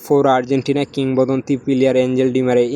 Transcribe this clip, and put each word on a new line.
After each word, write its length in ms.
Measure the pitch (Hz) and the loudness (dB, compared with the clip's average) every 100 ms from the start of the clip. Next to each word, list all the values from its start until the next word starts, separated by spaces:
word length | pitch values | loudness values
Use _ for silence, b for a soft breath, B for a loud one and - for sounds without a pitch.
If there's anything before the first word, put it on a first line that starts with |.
| - | 0
ফোর 180 | 143 139 127 | 2 2 0
আর্জেন্টিনা 480 | 123 135 127 139 139 143 | 0 -2 -2 -4 -4 -4
কিংবদন্তি 580 | 131 131 131 135 - 131 | -2 0 0 -2 -4 -4
প্লেয়ার 320 | - 127 131 127 127 | -2 0 2 2 0
এঞ্জেল 240 | 127 131 131 | 0 0 0
ডিমারে। 280 | 127 120 120 | 2 2 0